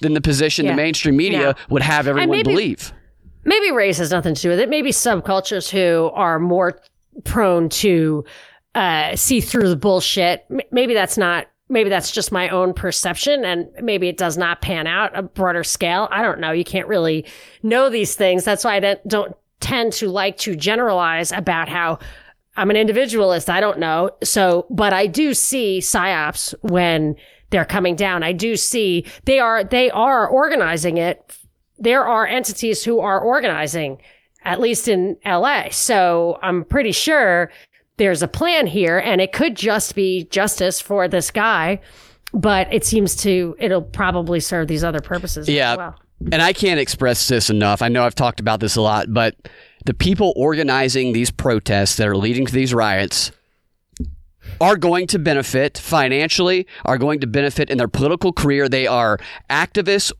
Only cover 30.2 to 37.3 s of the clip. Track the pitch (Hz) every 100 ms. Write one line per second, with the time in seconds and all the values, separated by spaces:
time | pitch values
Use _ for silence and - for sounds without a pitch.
30.2 | 208 262 302 294 170 165 175 165 170 -
31.2 | _ - - _ _ - 233 262 240 220
32.2 | 214 254 254 196 226 214 226 233 196 190
33.2 | 220 269 233 156 151 160 147 135 - _
34.2 | _ _ - - 240 233 - 190 185 -
35.2 | 208 175 247 262 190 - - 214 180 170
36.2 | 170 165 190 180 160 - 185 - - 311
37.2 | 214